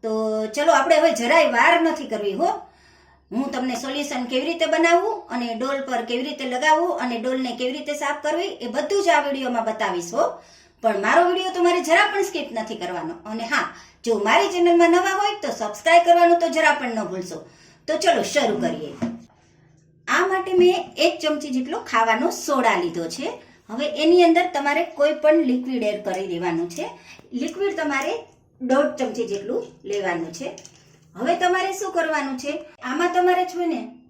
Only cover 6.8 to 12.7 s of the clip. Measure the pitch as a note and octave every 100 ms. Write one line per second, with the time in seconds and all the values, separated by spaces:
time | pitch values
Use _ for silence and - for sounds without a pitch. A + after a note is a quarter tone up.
6.8 | F4 - B3 A#3 B3 C4 B3+ A3+ B3+ D4
7.8 | D4 D4 C#4+ D4 D4+ D#4 G4 - A#3+ A#3+
8.8 | D4 G4+ E4+ D4 C#4+ C4+ B3+ A#3+ A3+ A3
9.8 | G#3 F3 E3+ A#3+ E4+ - - _ _ _
10.8 | A3+ G3+ G3+ D4 F4 F#4 F#4 F4+ F4 F4
11.8 | D4 E4+ G#4 G4 F#4+ D#4+ C4+ A3+ A3